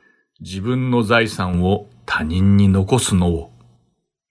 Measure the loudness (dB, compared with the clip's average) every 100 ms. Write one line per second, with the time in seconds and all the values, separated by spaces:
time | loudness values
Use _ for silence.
0 | _ _ _ -20 -14 -8 -4 -2 0 0
1 | 2 2 0 -2 -4 0 0 -2 -4 _
2 | -8 -6 -4 0 4 4 4 2 2 0
3 | 0 0 0 -4 -8 _ _ _ _ _
4 | _ _ _